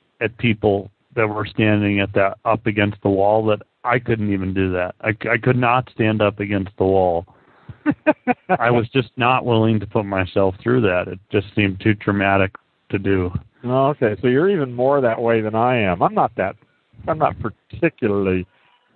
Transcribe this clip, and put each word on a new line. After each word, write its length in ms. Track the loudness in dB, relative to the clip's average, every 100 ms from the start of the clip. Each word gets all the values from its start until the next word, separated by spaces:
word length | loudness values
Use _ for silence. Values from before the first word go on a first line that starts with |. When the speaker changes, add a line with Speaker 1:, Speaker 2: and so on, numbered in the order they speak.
| _ -6
Speaker 1:
at 160 | -6 -2
people 520 | 0 2 0 0 -4 _ _ -2
that 120 | -2
were 180 | -2 -6
standing 540 | 0 2 2 2 0
at 100 | 0
that, 240 | 0 0 -2
up 220 | -2 -2 -2
against 320 | 0 -2 0
the 60 | 0
wall, 360 | 2 2 2 2
that 160 | -2 -4 _
I 160 | -2 -2
couldn't 340 | 0 -2 -2
even 200 | -2 -2
do 180 | -2 0
that. 220 | -2 -4 -6
I, 80 | -6 -4 -2
I 60 | -2
could 200 | 0 0
not 320 | 2 0 -2
stand 280 | -2 0 2
up 180 | 0 -2
against 320 | -4 -4 -4 -2
the 60 | 0
wall. 400 | 2 2 -2 -6 _ _ _ -20 -8 -4
Speaker 2:
<laughs> 640 | -2 -2 -2 -2 -4 -2 0
Speaker 1:
I 120 | 2
was 160 | 0 0
just 220 | -2 -2 0
not 280 | 0 2 2
willing 340 | 2 2 2
to 80 | -2
put 180 | -4 -2
myself 500 | -2 -2 0 0 0
through 200 | 0 2
that. 260 | 2 0 -4
It 120 | -10 _
just 160 | -4 -2 0
seemed 240 | 0 0
too 140 | 0 0
traumatic 560 | 0 0 2 2 2 -4 _ _ -8
to 80 | -4
do. 320 | 0 0 -2 -6 -10 _ -2
Speaker 2:
Oh, 220 | 0 2
okay, 260 | 2 0 0
so 60 | 0
you're 220 | 2 2
even 240 | 0 -2
more 260 | -2 2 2
that 200 | 2 0
way 180 | 0 0
than 140 | 0 0
I 220 | 2 2
am. 220 | 0 0
I'm 100 | 0
not 180 | 0 -2 -2
that, 200 | -6 -6 _ _ _ -12 -6
I'm 100 | -2
not 180 | -2 -2
particularly 1080 | -8 -10 _ -4 -4 -2 -2 0 0 -2 -4 _ _ _ _